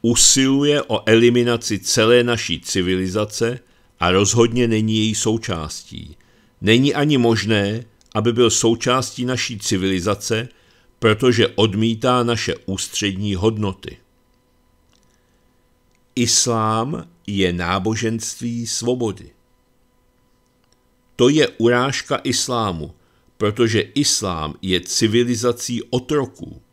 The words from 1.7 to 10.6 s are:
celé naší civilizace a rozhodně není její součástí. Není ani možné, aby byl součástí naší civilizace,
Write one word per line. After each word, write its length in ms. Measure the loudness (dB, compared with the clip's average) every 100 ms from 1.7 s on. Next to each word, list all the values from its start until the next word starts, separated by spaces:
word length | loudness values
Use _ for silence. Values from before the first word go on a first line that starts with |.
| -6
celé 460 | -2 2 6 6
naší 360 | 4 -2 -4 -8
civilizace 960 | -4 -2 0 0 -2 -4 -4 -4 -4 -4 _ _ _ _
a 100 | 2
rozhodně 580 | 2 2 4 4 4 0
není 280 | 2 0 0
její 180 | 0
součástí. 1000 | -2 -2 -2 -4 -6 -6 -12 -16 -18 -18 -20 _ _ _ _
Není 340 | 2 4 4
ani 240 | 0 2 4
možné, 680 | 4 2 2 0 0 -4 -10 _ _
aby 180 | -2 0
byl 180 | 2 2
součástí 760 | 4 2 0 0 0 -2 -6
naší 340 | -4 -4 -6 -8
civilizace, 920 | -4 -2 0 -2 -2 -4 -4 -6 -6 _